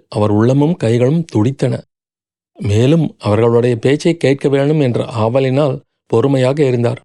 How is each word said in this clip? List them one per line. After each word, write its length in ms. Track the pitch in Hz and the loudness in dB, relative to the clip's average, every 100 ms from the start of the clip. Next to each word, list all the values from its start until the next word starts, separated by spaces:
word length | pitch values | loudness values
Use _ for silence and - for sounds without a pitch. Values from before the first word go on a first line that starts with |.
| - | -8
அவர் 220 | 113 104 | -2 0
உள்ளமும் 460 | 104 117 135 151 180 | 2 2 2 0 0
கைகளும் 480 | 113 120 123 165 | -2 0 0 0
துடித்தன. 500 | 160 110 110 139 131 123 - _ _ _ _ _ _ - | -2 -2 -2 0 -4 -4 -10 _ _ _ _ _ _ -10
மேலும் 500 | 120 101 127 165 147 - | -2 0 2 2 0 -4
அவர்களுடைய 560 | 104 104 117 117 127 117 | -2 0 2 2 0 0
பேச்சை 400 | 131 147 170 165 | 0 0 0 0
கேட்க 300 | 131 139 147 | 0 0 0
வேண்டும் 320 | 139 143 156 | 0 0 0
என்ற 200 | 135 113 117 113 | 0 -2 -4 -2
ஆவலினால் 600 | 110 131 131 131 151 139 _ _ - | 0 0 0 0 -2 -4 _ _ -4
பொறுமையாக 480 | 117 113 139 127 143 | 0 2 0 0 0
இருந்தார். 380 | 139 123 117 123 | 0 0 -2 -4